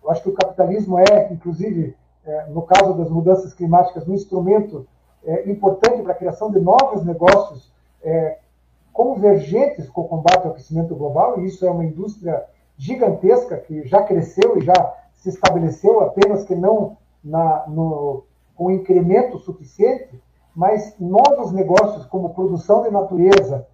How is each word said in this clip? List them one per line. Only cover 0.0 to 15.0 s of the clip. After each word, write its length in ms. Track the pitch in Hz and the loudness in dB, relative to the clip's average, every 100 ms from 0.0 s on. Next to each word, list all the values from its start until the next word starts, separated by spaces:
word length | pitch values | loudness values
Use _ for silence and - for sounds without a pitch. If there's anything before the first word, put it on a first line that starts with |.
Eu 80 | - | -2
acho 120 | 160 | -4
que 80 | 185 | -4
o 40 | |
capitalismo 640 | 196 185 - 156 202 190 180 | -2 -2 0 0 0 -2 4
é, 340 | 190 208 - | 6 6 2
inclusive, 640 | 165 175 160 208 170 147 - _ _ | -6 -10 -8 -6 -4 -6 -10 _ _
é, 220 | 156 151 151 | -10 -10 -8
no 160 | 156 | -10
caso 320 | 165 185 190 | 2 4 4
das 160 | 170 160 | 0 -2
mudanças 420 | 165 170 190 185 | -2 2 2 0
climáticas, 560 | _ 175 170 180 170 160 | _ 2 2 2 -2 -6
um 60 | |
instrumento, 720 | 196 - 185 180 214 208 147 127 _ _ _ | -8 -6 -6 0 0 0 -10 -18 _ _ _
é, 280 | - 165 196 | -8 -6 -6
importante 520 | 202 196 190 226 247 | -2 -2 2 0 0
para 100 | 180 | -4
a 40 | - | -6
criação 340 | 180 165 214 | -6 -6 -2
de 100 | 190 | -2
novos 440 | 175 233 277 208 | 4 4 4 0
negócios, 640 | 165 165 175 202 - 127 _ _ _ _ | -6 0 4 4 0 -10 _ _ _ _
é, 360 | 160 165 160 - _ _ _ _ _ | -4 -2 -2 -8 _ _ _ _ _
convergentes 960 | - 254 277 202 196 147 202 285 - 135 | -2 -2 2 4 4 2 -2 -2 -2 -12
com 120 | - | -10
o 60 | 165 | -6
combate 380 | 165 160 185 175 | -2 2 2 0
ao 60 | |
aquecimento 420 | - - 160 165 | -10 -8 -6 -6
global, 460 | 131 147 143 220 202 | -6 -6 0 0 0
e 60 | 185 | -6
isso 200 | 175 180 | -4 -2
é 40 | |
uma 140 | 170 | -2
indústria 600 | 165 151 214 214 170 135 - _ _ _ | -6 -6 -12 -10 -8 -8 -8 _ _ _
gigantesca 800 | 135 254 220 165 185 247 - 175 | -10 -2 -2 0 2 2 0 -10
que 260 | - 156 | -10 -12
já 180 | 135 190 | 0 2
cresceu 540 | - 185 160 - 226 214 | 2 -2 -2 0 2 2
e 60 | |
já 300 | 147 180 - - | 4 4 2 -6